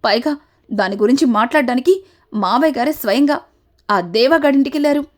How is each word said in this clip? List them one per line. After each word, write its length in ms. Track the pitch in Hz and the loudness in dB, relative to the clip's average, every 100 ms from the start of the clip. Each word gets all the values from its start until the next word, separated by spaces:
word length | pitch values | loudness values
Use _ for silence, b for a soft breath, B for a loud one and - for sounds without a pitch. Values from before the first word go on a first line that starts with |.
| 233 | 0
పైగా 320 | 208 302 294 b b b | 0 -2 -6 b b b
దాని 220 | 208 190 202 | -4 -4 0
గురించి 300 | 214 277 277 | 2 2 2
మాట్లాడడానికి 800 | 214 233 311 247 247 262 381 b b b | 0 0 0 0 -2 0 -2 b b b
మావయ్య 400 | 214 185 233 311 247 | -4 -2 2 0 0
గారే 140 | 254 | -4
స్వయంగా 500 | 302 220 220 285 294 - _ _ _ - | -4 -2 0 0 0 -6 _ _ _ -4
ఆ 100 | 202 | -4
దేవాగాడింటికెళ్లారు. 1040 | 175 202 254 320 285 277 277 302 294 285 285 | -2 0 2 2 2 2 0 0 0 0 -4